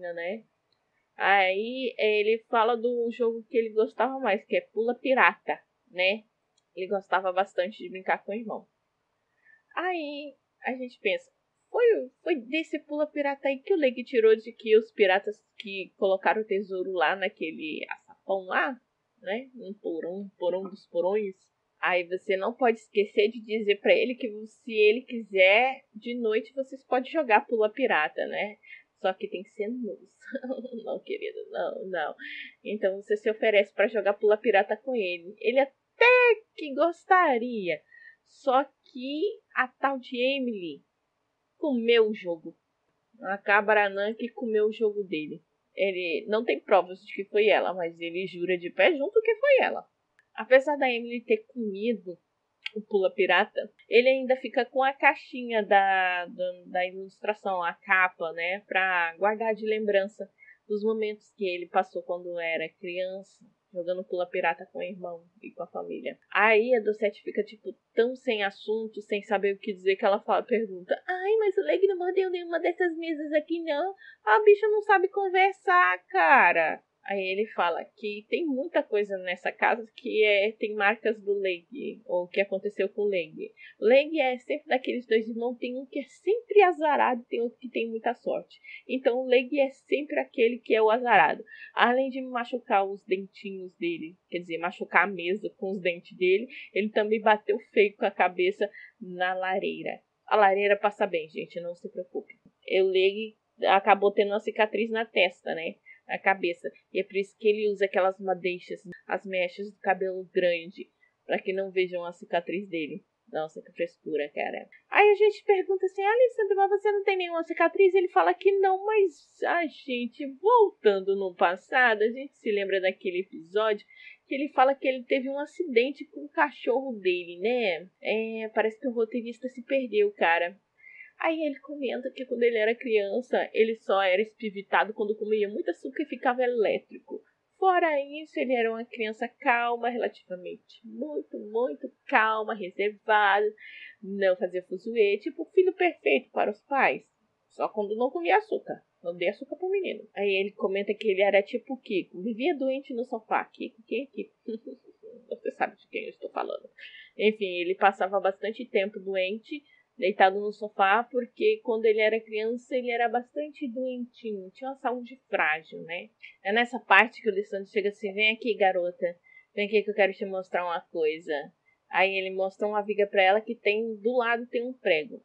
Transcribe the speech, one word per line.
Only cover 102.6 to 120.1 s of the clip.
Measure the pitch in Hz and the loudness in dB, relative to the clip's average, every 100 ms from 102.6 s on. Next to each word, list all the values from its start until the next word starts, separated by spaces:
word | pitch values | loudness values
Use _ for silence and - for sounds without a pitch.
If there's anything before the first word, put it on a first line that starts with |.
| - 190 | -2 2
O | |
Leg | 190 185 190 202 220 - _ _ - | 2 4 2 0 -6 -12 _ _ 2
acabou | 196 202 196 202 | 4 6 4 4
tendo | 202 202 | 2 0
uma | 202 | 0
cicatriz | 220 208 214 - 226 | -4 0 0 0 -2
na | 220 226 | -2 -2
testa, | - 185 - 165 | 2 0 0 -8
né? | 160 165 208 - - - | -8 -8 -12 -18 -20 -10
Na | 175 | -2
cabeça. | 202 190 175 170 - - _ | 0 0 -2 -4 -8 -14 _
E | 180 | -6
é | |
por | 196 190 | -4 -4
isso | 196 _ | -6 _
que | 220 | 0
ele | 214 214 | 2 0
usa | 196 196 | 0 0
aquelas | 196 185 190 | 2 0 0
madeixas, | 190 180 180 180 - - 180 185 - | -4 -4 -4 -6 -10 -14 -14 -18 -8
as | 185 196 | -8 -4
mechas | 185 180 180 202 | -4 -4 -6 -14
do | - | -6
cabelo | 202 185 190 185 185 | -2 -2 -2 -6 -6
grande, | 190 180 170 165 - - _ _ _ - | -2 0 0 -6 -14 -18 _ _ _ -6
pra | 165 | -4
que | - | -4
não | 190 196 | -4 -2
vejam | 185 185 175 | -2 -2 -4
a | 170 | -8
cicatriz | 175 - 175 175 170 202 | -12 -6 -4 -2 -6 -6
dele. | 165 147 160 - _ _ | -6 -6 -10 -16 _ _
Nossa, | 131 156 - | -8 -8 -10
que | - | -16
frescura, | - 170 - - 151 147 | -8 -8 -6 -6 -4 -4
cara. | - - - - - _ | -4 -6 -6 -12 -20 _
Aí | - 415 | 4 6
a | 392 | 6
gente | 415 415 | 4 2
pergunta | - 392 370 381 381 | 0 0 0 -2 -2
assim, | - | -2
"Alessandro, | 392 466 508 466 403 392 | 0 4 2 2 -2 2
mas | 392 | 2
você | 403 427 | 2 0
não | 415 | 0
tem | 403 381 | 0 0
nenhuma | 349 339 | -2 -4
cicatriz?" | 330 330 330 330 392 370 | -6 0 0 4 4 6
Ele | 359 | 2
fala | - 339 | 2 2
que | 359 370 392 | 2 2 4
não, | 381 381 403 | 2 2 0
mas, | 440 392 - _ _ | 2 2 0 _ _
ai, | - 349 320 | -2 0 -2
gente, | - - 247 240 | -6 -8 -6 -6